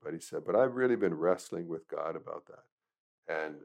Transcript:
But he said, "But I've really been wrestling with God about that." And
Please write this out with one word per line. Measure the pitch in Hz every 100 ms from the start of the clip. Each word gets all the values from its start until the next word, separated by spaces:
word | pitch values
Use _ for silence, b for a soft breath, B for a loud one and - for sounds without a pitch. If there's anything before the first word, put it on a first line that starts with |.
But | 76
he | 80
said, | - 76
"But | 80
I've | 98 131 123
really | 127 117
been | 98
wrestling | 80 85 90 - 82 85
with | 80 -
God | 78 78
about | 82 - 82 -
that." | - _ _ _ _ _ _ -
And | 82 78 73